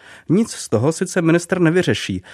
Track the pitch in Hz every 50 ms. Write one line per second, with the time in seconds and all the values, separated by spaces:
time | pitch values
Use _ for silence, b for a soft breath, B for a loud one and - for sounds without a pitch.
0 | B B B B B - 156 208 233 - - - - - 120 107 120 156 160 -
1 | 190 175 - 190 170 160 160 170 - - 190 180 175 156 170 185 170 139 107 -
2 | - - 98 90 B B